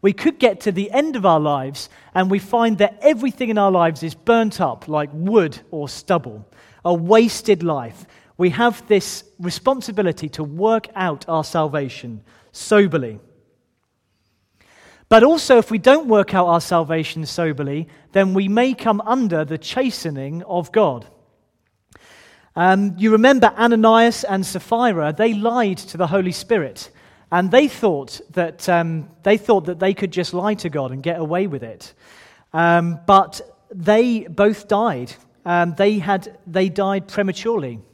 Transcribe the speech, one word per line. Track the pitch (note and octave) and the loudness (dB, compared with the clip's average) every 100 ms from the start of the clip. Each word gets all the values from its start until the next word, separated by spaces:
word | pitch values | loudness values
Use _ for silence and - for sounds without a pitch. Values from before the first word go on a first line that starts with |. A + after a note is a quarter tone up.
We | G3 | 0
could | G3+ D#4 D4+ | 0 -4 2
get | B3 G3 | 0 0
to | - | -4
the | F#3 G3+ | -4 -2
end | A#3 D4+ | -2 -2
of | C4 | 0
our | F#3+ D#3+ | 2 2
lives | D3+ C#3+ C3+ C#3 - _ _ | 2 -2 -6 -12 -18 _ _
and | F3+ F#3 | -2 0
we | G3 | -2
find | G3 A#3 A#3 G3+ | -2 0 0 2
that | G3+ - | 0 2
everything | C#4+ C#4+ C4 - B3 | 2 2 -2 -4 -4
in | G#3+ | 0
our | G3+ | 2
lives | F#3 E3 D#3 | 4 2 0
is | E3 | -10
burnt | - - A#3 A3 - | -10 0 2 2 -2
up | E3 A#2 - | -4 -4 -6
like | D3+ D3 | -6 -6
wood | D3 F3+ A3 E3 - _ | -6 0 2 2 -4 _
or | D#3+ C#3+ | -10 -10
stubble, | - - F3 B2+ G#2+ G#2 _ _ _ | -12 -2 -2 -2 -16 -20 _ _ _
a | F3 | -2
wasted | F3 E3 A3 A#3 - - F#3+ | -2 4 4 4 -2 -2 0
life. | E3+ D3 A#2 - - _ _ _ | 0 -6 -8 -16 -20 _ _ _
We | F3+ | -2
have | D3 A#3+ - - | 2 0 -2 0
this | G#3 - - - _ | 0 0 -14 -16 _
responsibility | F3 - A#3+ C4+ - G3+ F#3+ D#3+ D#3 | -10 -4 -2 -2 -4 -4 -2 -4 -10
to | - | -10
work | D#3 D#3 G#3 A3+ A3 | -10 -4 0 0 -4
out | - F#3 D3 - | -6 -6 -6 -4
our | D#3+ | -4
salvation | D3+ F3 D#3 D3 C3+ - B2 A2 _ _ _ | -2 -2 -2 -4 -8 -10 -16 -16 _ _ _
soberly. | - - G#3 G3+ D3+ B2 G#2+ _ _ _ _ _ _ _ _ _ _ _ _ _ _ _ _ _ _ _ | -18 0 2 4 0 -6 -12 _ _ _ _ _ _ _ _ _ _ _ _ _ _ _ _ _ _ _
But | A3 | 6
also, | A#3+ D#4+ - B3 | 8 4 6 4
if | A3 | 4
we | A3 | 2
don't | G#3 C#4+ D4 | 4 4 4
work | G#3+ F#3+ | 2 2
out | F#3+ F3+ | 2 2
our | E3+ | 2
salvation | - F3 D#3 D#3+ D#3 - D3+ | 2 -2 0 -4 -4 -8 -10
soberly, | - E3 D3 C#3 C#3+ E3 - _ | -4 -4 -4 -6 -6 -8 -14 _
then | F#3+ F#3+ | 0 2
we | F#3+ G3 | 0 0
may | G#3+ B3+ | 0 0
come | C4 A3+ G#3 | 0 -2 -2
under | G#3+ B3+ A3+ E3+ | 0 -2 0 -2
the | D3+ D#3 | -4 -8
chastening | - - C4 - E3+ C#3 C3+ D#3+ | -8 -4 -4 -4 -8 -8 -8 -10
of | F3+ F3+ E3 | -6 -6 -2
God. | A3 F#3+ B2 - _ _ _ _ _ _ _ _ _ _ - - _ _ - | 2 2 0 -12 _ _ _ _ _ _ _ _ _ _ -20 -20 _ _ 0
Um, | F3+ F#3+ G3+ F3 | 2 2 0 0
you | G#3+ | 2
remember | A3 A#3+ C4+ A#3 - | 6 6 6 4 4
Ananias | A#3 A3+ A3 A3+ A#3 A3+ | 2 4 6 6 4 2
and | - F#3+ F#3 | -4 -4 -4
Sapphira, | F#3 - A#3 B3 F3+ D3+ | -8 -4 0 0 0 -4
they | D#3 A3+ | 0 0
lied | G#3+ G#3+ B3 A3 F#3 | 0 -2 0 -2 -4
to | - E3 | -10 -6
the | E3+ | -2
Holy | F#3+ F#3 | 0 -2
Spirit. | - - A3+ C#3 F#2+ - _ _ _ _ | -6 -2 -2 -2 -10 -20 _ _ _ _
And | F3 F#3 | 0 4
they | A#3 D4 | 4 4
thought | - A3 D3+ C3+ - - | 0 -2 -2 -6 -16 -12
that, | - E3+ D#3+ - | -6 -6 -6 -2
um, | F3 E3+ D#3+ D#3 _ | 0 0 -6 -10 _
they | - A3 | 0 0
thought | - G3+ D#3+ | 2 0 0
that | E3+ | -4
they | F#3+ | -2
could | G3 G3 | -2 -4
just | E3+ E3+ | -6 -6
lie | F3+ G3 | -4 -4
to | G#3 F3 | -4 -6
God | D3 C3 | -6 -6
and | C3 | -6
get | C#3 E3+ | -6 -6
away | D#3 F3 G3 | -4 -4 -4
with | C#3+ | -6
it. | A#2 G2 - _ _ - - _ _ | -12 -18 -20 _ _ -20 -20 _ _
Um, | D#3+ E3+ E3+ E3+ E3 - | 0 2 4 2 -6 4
but | G3 F#3 - - _ _ | 4 4 -6 -18 _ _
they | G3 E3+ G#3+ B3 A3+ E3 | -8 2 2 4 0 -6
both | D#3+ G#3 G#3+ - | 0 0 0 -2
died. | G#3 A3+ C#3 B2+ - _ _ | -2 0 -4 -10 -16 _ _
Um, | - F3 F3 D#3+ | -2 0 0 0
they | G3+ G#3+ | 0 0
had, | E3+ G3 - - - | -2 -4 -4 -20 -8
they | E3+ F#3+ | -2 -2
died | F#3+ G3 G3 G3 | -2 -2 -2 -6
prematurely. | - G3 F3+ A3+ A3+ C3+ A2+ - | -4 -4 -4 -4 -4 -4 -10 -16